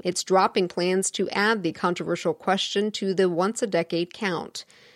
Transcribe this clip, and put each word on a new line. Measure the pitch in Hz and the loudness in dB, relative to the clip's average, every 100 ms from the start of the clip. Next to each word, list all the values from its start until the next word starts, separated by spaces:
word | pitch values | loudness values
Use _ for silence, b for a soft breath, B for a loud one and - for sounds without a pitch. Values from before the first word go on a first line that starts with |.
it's | 180 180 - | -4 -4 2
dropping | 185 220 214 175 | 4 4 2 0
plans | - 180 190 190 | 0 0 2 0
to | - 185 | -2 -2
add | - 208 226 | 0 2 2
the | 165 | -2
controversial | - 180 175 165 170 175 | 0 -2 0 -2 -2 -2
question | - - 190 - 202 214 | -2 0 0 0 -2 -2
to | - 196 | -2 0
the | 185 185 | 2 2
once-a-decade | 170 196 - 220 175 165 170 175 | 2 0 0 0 0 0 -2 -4
count, | - 196 160 - - - b b | -4 -4 -4 -6 -12 -16 b b